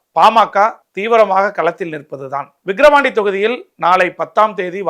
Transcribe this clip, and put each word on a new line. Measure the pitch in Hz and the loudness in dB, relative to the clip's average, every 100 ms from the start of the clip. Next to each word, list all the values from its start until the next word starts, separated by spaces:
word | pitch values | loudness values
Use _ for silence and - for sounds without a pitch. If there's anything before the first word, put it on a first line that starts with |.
| _ 165 | _ 2
பாமக | 196 226 202 202 220 - _ - | 4 4 2 0 -2 -4 _ -10
தீவிரமாக | 220 226 202 190 202 202 | 0 2 2 0 -2 -2
களத்தில் | 165 165 175 | -4 -4 -10
நிற்பதுதான். | 151 135 135 135 139 135 _ 180 | -12 -14 -16 -10 -10 -10 _ -8
விக்கிரவாண்டி | 196 294 285 262 208 | 2 4 4 2 -2
தொகுதியில் | 202 196 214 247 - - 165 | -2 -2 -4 -4 -12 -4 0
நாளை | 185 180 - | 2 0 -4
பத்தாம் | 156 - 214 196 | -4 0 0 -2
தேதி | 180 190 | -8 -4